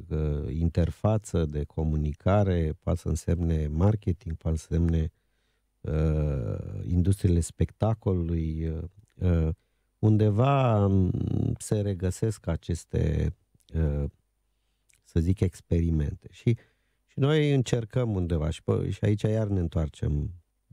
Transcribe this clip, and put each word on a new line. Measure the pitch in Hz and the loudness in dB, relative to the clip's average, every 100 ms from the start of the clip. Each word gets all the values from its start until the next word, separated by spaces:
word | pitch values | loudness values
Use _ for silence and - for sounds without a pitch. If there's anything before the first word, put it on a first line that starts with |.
| - | -6
uh, | 80 76 73 76 | -4 -2 -2 -4
interfață, | 76 82 90 80 - 107 110 - 85 78 | -2 0 0 -2 0 0 0 -2 -2 -2
de | 73 | -4
comunicare, | 71 - 78 78 73 71 - 104 95 87 78 - | -6 -4 -2 0 -2 -2 2 4 4 2 0 -4
poate | - 85 | -4 -4
să | 82 | -2
însemne | 82 - 87 82 80 76 | -4 -2 0 0 0 0
marketing, | 76 98 110 - 85 82 78 | 2 2 2 -2 -6 -6 -6
poate | 80 80 | -4 -4
să | - | -2
însemne, | 82 85 82 80 - _ _ _ _ _ _ | 0 2 2 -2 -6 _ _ _ _ _ _
uh, | - 78 78 76 76 69 52 50 - 50 50 | -4 0 0 0 0 -2 -4 -6 -8 -10 -2
industriile | 87 90 95 95 85 | 0 2 2 2 2
spectacolului, | 82 - 82 - 107 113 98 92 82 85 80 80 80 | 0 -2 -4 0 -2 0 -2 -2 0 -2 -2 -4 -4
uh, | 80 85 - _ - | -6 -10 -14 _ -4
uh, | 90 82 80 82 _ _ _ _ | 2 2 2 -2 _ _ _ _
undeva, | 110 107 107 101 131 139 127 107 101 | 2 4 4 4 4 4 4 4 4
um, | 95 90 - - - - - | 4 2 0 -2 -2 -2 -4
se | - 107 | -2 -2
regăsesc | 101 92 92 - 113 - - | 0 -2 -4 -2 -4 -4 -4
aceste, | 80 - 85 - 82 80 76 78 - _ _ _ 80 | -6 -4 -8 -4 -2 0 0 -2 -4 _ _ _ -2
uh, | 78 73 71 - _ _ _ _ _ _ _ _ | 0 0 -4 -8 _ _ _ _ _ _ _ _
să | _ 85 | _ -2
zic, | 82 92 | 0 0
experimente. | 92 - - 85 82 80 71 - - | 0 -2 -4 0 2 0 -2 -6 -16
Și, | - - 117 - _ _ _ _ | -4 -2 -2 -4 _ _ _ _
și | - | -2
noi | 135 156 147 | 2 2 2
încercăm | 139 120 123 113 127 120 98 | 2 2 -2 -2 -2 -2 -2
undeva | 87 85 80 | 0 0 -2
și, | - | -4
pă-, | - 104 90 | -2 -2 -2
și | 95 | -2
aici | - 104 | 0 0
iar | 107 110 107 | 0 -2 -2
ne | 98 | -2
întoarcem | 82 82 78 - 120 73 73 87 _ _ _ | -2 -2 -4 -4 -4 -2 -4 -10 _ _ _